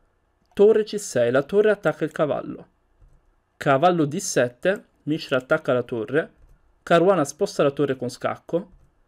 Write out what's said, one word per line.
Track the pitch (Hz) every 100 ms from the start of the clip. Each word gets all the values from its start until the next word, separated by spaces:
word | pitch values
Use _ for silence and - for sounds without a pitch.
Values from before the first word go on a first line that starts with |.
| _ _ _ _ _
torre | - 208 220
C | 214 208
sei, | - 123 120
la | 127
torre | 147 202 214
attacca | 202 160 -
il | 156
cavallo. | - 151 - - - - _ _ _ - _ _ _ _ _
Cavallo | 151 135 175 175 151
D | 165
sette, | - 151 120 - 180 202 _ _
Mishra | - 151 - 131
attacca | 127 156 -
la | 123
torre, | 120 120 104 139 202 _ - _ _ _
Caruana | - 170 175 185 139
sposta | - 196 -
la | 147
torre | 139 143 131
con | 120
scacco, | - 117 113 - 165 220 - _ _